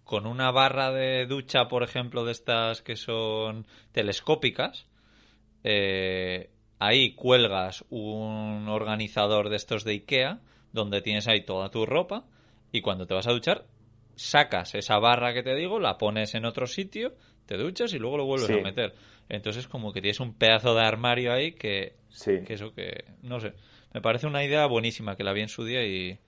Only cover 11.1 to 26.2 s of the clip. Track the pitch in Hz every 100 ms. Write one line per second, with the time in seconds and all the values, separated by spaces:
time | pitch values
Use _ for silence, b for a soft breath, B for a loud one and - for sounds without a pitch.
11.1 | 107 101 107 - 92 98 113 113 147 185
12.1 | 214 - b b b _ 117 101 92 90
13.1 | 95 107 120 160 196 - _ _ _ _
14.1 | - - 147 147 92 90 104 - 107 117
15.1 | 120 123 120 123 135 180 220 147 92 104
16.1 | 107 107 113 117 127 123 - 196 214 247
17.1 | - b b - 95 151 185 240 151 113
18.1 | 147 135 135 113 104 95 107 107 - b
19.1 | b b 104 107 113 127 127 107 95 101
20.1 | 104 123 113 110 110 120 113 110 110 120
21.1 | 120 123 127 156 165 107 98 98 _ _
22.1 | - 104 95 95 104 107 - 92 - -
23.1 | - 123 123 107 - b b b 117 113
24.1 | 120 151 143 143 147 143 117 113 - 107
25.1 | 95 101 98 107 - 113 127 110 95 90
26.1 | 95